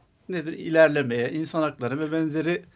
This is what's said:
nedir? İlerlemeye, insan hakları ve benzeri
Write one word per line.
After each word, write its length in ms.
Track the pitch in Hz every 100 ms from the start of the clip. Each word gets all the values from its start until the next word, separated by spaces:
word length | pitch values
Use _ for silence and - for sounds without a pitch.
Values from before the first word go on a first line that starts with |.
| _ _ -
nedir? 240 | 180 151
İlerlemeye, 800 | 165 - 160 156 147 135 120 123
insan 300 | 156 156 160
hakları 360 | 156 135 120 139
ve 140 | 156
benzeri 520 | 160 160 151 156 175 -